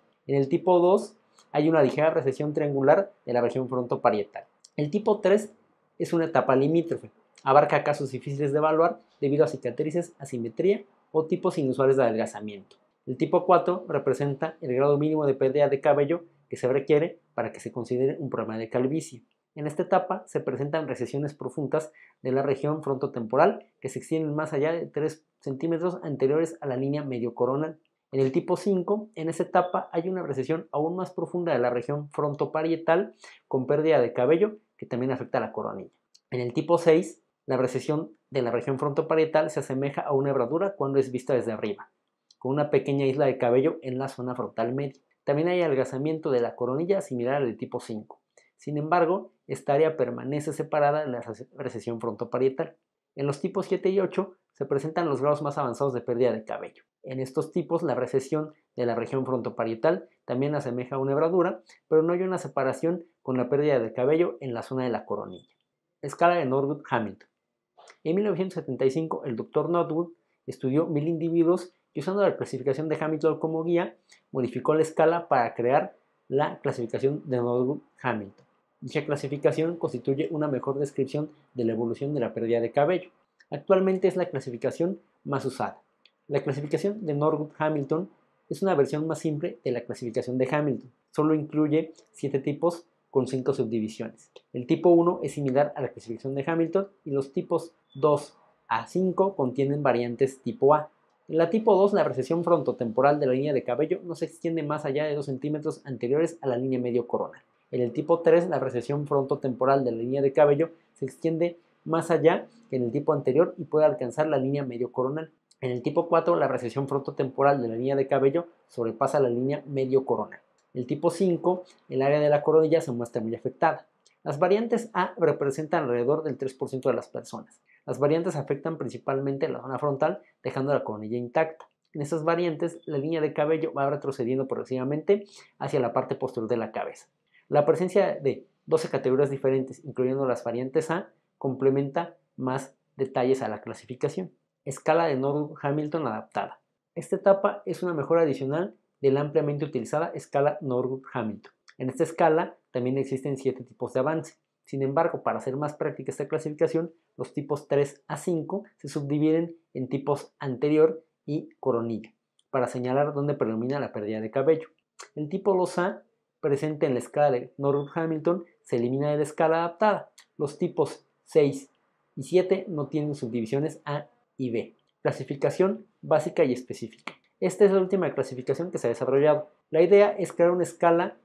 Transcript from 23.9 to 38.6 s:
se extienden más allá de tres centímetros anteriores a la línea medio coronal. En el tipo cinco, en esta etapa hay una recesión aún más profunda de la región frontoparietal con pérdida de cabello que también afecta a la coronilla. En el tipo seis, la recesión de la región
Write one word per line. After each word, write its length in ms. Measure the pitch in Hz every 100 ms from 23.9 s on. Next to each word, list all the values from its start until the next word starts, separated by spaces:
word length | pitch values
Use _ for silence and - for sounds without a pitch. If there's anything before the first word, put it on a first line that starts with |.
se 80 | 131
extienden 360 | - 160 151
más 200 | 151 151
allá 180 | 143 156
de 140 | 170 151
tres 400 | 147 156 - _ _
centímetros 580 | 147 131 165 165 175 180
anteriores 540 | 165 131 135 156 165 -
a 40 | 143
la 120 | 127
línea 260 | 139 147
medio 300 | 139 120 117
coronal. 440 | 123 123 143 160 156 _ _ _
En 80 | 135
el 120 | 135
tipo 240 | 165 - 180
cinco, 520 | 202 190 175 220 214
en 140 | 160 160
esta 140 | 160
etapa 480 | 170 180 180 190 -
hay 160 | 175 185
una 140 | 185
recesión 460 | 151 135 135 160 -
aún 260 | 147 160 185
más 140 | 185
profunda 420 | - 160 180 170
de 60 | 127
la 120 | 120
región 380 | 120 120 147 147
frontoparietal 1040 | - 147 143 143 156 160 165 165 170 214 - - - -
con 180 | 135 123
pérdida 340 | 147 160 139
de 120 | 117
cabello 440 | - 127 170 214 214 _ -
que 80 | -
también 260 | 120 131
afecta 260 | 131 120 127
a 40 |
la 100 | 107
coronilla. 380 | 110 107 101 - _ _ _ -
En 100 | 123
el 140 | 120
tipo 240 | 151 147 170
seis, 440 | 170 160 185 - _ _
la 120 | - 127
recesión 560 | 127 131 - 151 - - -
de 100 | 127
la 120 | 117
región 260 | 117